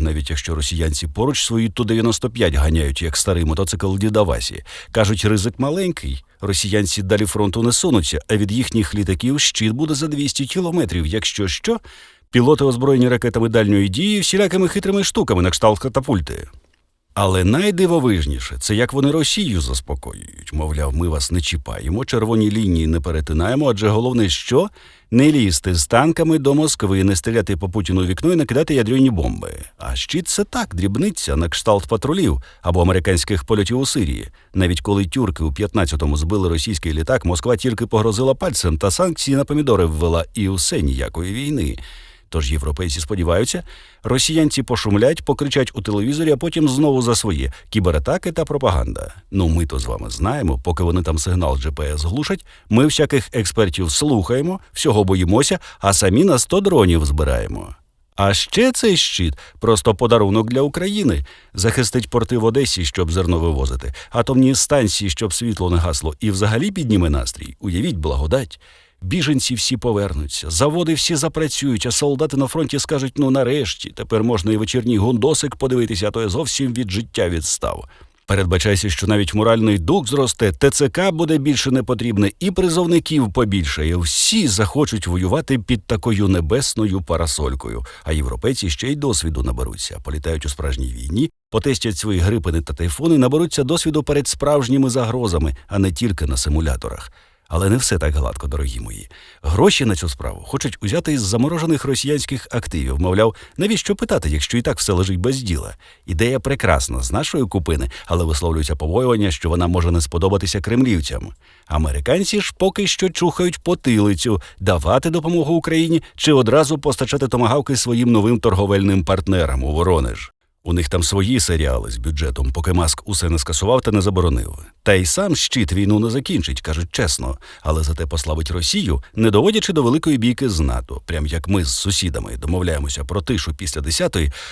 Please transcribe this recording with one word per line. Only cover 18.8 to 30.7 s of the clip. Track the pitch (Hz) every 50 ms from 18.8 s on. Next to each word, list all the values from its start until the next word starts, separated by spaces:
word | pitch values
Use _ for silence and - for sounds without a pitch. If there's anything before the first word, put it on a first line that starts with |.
| 123 120 131
вони | 139 135 143
Росію | 147 160 147 - - 220 202 143 104 85
заспокоюють. | 69 62 65 65 - - 82 69 - 55 50 50 50 50 50 50 50 - -
Мовляв, | 76 78 78 78 73 73 69 65
ми | 78 87 85
вас | 78 73 - -
не | 87 90
чіпаємо, | 85 - - 78 - - 55 50 57 67 87 113 131
червоні | - - 113 110 110 113 110 107 107
лінії | 101 113 110 95 87 80 80 78
не | 80 82
перетинаємо, | - 90 78 78 71 73 76 78 85 107 127 139 151 135
адже | 113 98 107 104
головне | 107 107 120 127 127 120 107 92
що? | - - - - 123 143 190 214 - - - - - _ _ _
Не | 107 120 139 156
лізти | 151 143 110 98 85 - - 95 90
з | 82 - -
танками | - 117 143 160 160 - 165 160 160 156
до | 135 139 139
Москви, | 151 156 151 - - - 95 98 95 95
не | 101 98
стріляти | - - 117 117 117 98 - 98 80
по | 101 90
Путіну | - 110 90 - 92 92 92
у |
вікно | 90 92 - - 170 185
і |
не | 165 143
кидати | - 110 135 165 - 151
ядрені | 131 113 104 127 131 135 131
бомби. | 113 85 65 55 50 50 50 50 50 50 - - - -
А | - - 64
щит — | - - - - 165 165 -
це | - - 202
так, | - - 254 220 -